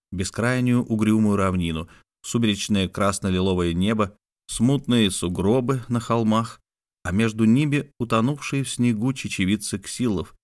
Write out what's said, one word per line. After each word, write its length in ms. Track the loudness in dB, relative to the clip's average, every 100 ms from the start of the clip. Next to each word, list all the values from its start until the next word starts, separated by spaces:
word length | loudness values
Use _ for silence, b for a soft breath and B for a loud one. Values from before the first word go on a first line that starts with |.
| _
бескрайнюю 760 | -6 -6 -2 -2 0 2 2 0
угрюмую 500 | 0 2 4 4 2
равнину, 520 | 2 0 -2 -4 -8 B _ _
сумеречное 680 | -6 0 0 0 0 0 0
красно-лиловое 880 | 0 -2 0 -2 0 2 2 0
небо, 420 | 0 0 0 -2 -4 _ _ -14
смутные 640 | 0 2 2 2 2 2
сугробы 720 | 0 -4 0 2 2 0 -4 -2
на 100 | -4
холмах, 600 | -2 0 2 0 -2 -10 _ _ _ _
а 80 | -4
между 340 | 0 0 2 4
ними 460 | 4 2 -2 -4 _
утонувшие 640 | -2 0 0 -2 -4 -4
в 60 | -4
снегу 420 | 0 0 0 -2
чечевицы 640 | -4 -6 -2 0 0 -2 -8
ксилов 560 | -8 -4 -2 -2 -6 -14